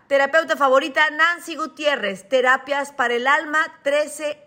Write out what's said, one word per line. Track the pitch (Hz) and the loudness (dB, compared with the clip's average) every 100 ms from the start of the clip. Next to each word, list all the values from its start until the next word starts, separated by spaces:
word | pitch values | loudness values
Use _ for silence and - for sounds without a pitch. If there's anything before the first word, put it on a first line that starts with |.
| - | -2
terapeuta | 277 277 311 330 285 | 0 2 2 0 2
favorita | 277 262 311 311 302 | 4 4 2 0 0
Nancy | 302 330 339 330 294 | 2 0 0 -6 -8
Gutiérrez, | 311 - 294 277 - 196 - | -8 -4 -2 -2 -4 -8 -2
Terapias | 262 254 269 269 277 277 | 0 2 2 0 -6 -4
para | - 240 | -4 -2
el | 240 254 | 0 2
Alma | 302 311 302 320 - | 0 0 -2 -2 -6
trece | 277 294 302 294 294 294 | -2 -2 -2 -6 -8 -8